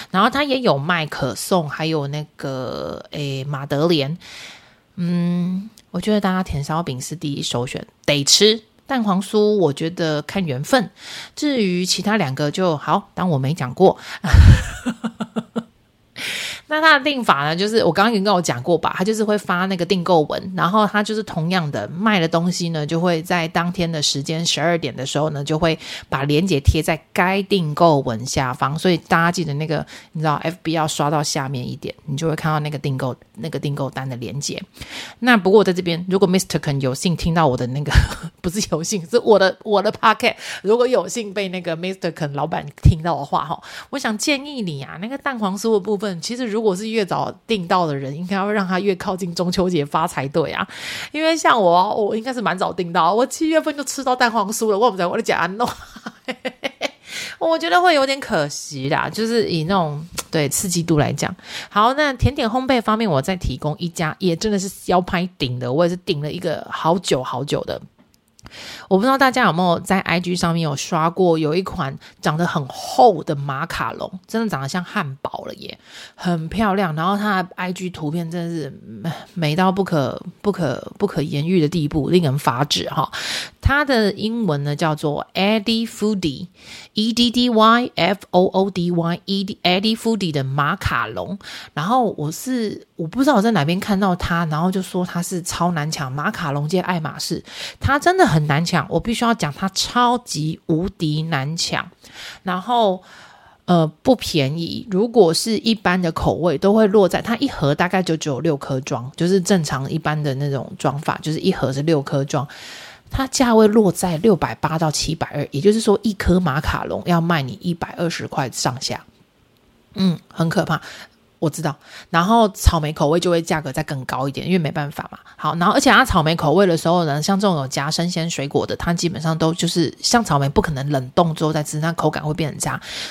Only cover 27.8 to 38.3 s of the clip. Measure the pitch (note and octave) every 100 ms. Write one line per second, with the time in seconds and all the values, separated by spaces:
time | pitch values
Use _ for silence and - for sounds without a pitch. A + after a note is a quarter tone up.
27.8 | E3+ C#3+ C3 A2 B2+ - C3 B2 C3+ D#3
28.8 | F#3 E3 - E3+ E3+ F3 D#3+ C#3+ D#3 D3
29.8 | C#3+ - - D#3+ D#3 D3 D#3+ F3 D#3+ D#3+
30.8 | D#3 - D3 D#3 D3 D3+ C3+ C3+ B2+ B2+
31.8 | - - - C#3+ E3 D#3 D#3+ D#3 D3 D#3
32.8 | D3 C3 C3 - _ - E3+ D3+ D3 C#3+
33.8 | C3+ B2+ C3+ A#2+ A2+ C3 - - - -
34.8 | - - - - A#3+ A#3 F#3 G#3+ F#3+ F3+
35.8 | F3+ E3 F#3 F#3+ G3 F#3 - D#3 D3+ C#3
36.8 | C3 B2+ F#3 D#3+ F3 E3+ D#3 E3+ A#2+ C3+
37.8 | D3 - - - E3